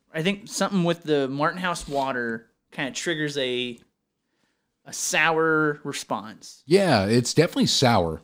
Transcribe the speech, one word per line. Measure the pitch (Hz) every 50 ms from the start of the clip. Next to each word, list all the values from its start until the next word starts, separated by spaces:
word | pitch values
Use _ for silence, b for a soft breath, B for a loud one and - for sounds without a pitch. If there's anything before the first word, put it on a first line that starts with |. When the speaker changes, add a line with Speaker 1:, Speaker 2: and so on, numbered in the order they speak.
| _ _ -
Speaker 1:
I | 160
think | 160 190 202 202 - -
something | - - 190 196 202 185 170
with | 170 170 170 -
the | 143 151 143 135 135
Martin | 135 143 147 170 165 180
House | 180 180 170 - - -
water | 143 139 135 135 131 123 120 117 113 113 - _ _ _ _ _
kinda | - - 147 127
triggers | 117 - - 175 165 151 151 151 143 143
a, | 131 127 123 123 123 123 120 - _ _ _ _ _ _ _ _ _ _ _ _ _ _ _ _ _ _ _ _ _
a | - -
sour | - - - - 160 156 165 165 160 160 160 160 156 156 151 147 147 -
response. | 143 131 - - - 127 107 101 110 107 - - - - - _
Speaker 2:
Yeah, | - 160 202 196 175 139 104 95
it's | 101 113 127 123 - -
definitely | 147 160 - - 277 233 -
sour. | - - 135 123 117 98 87 82 78 -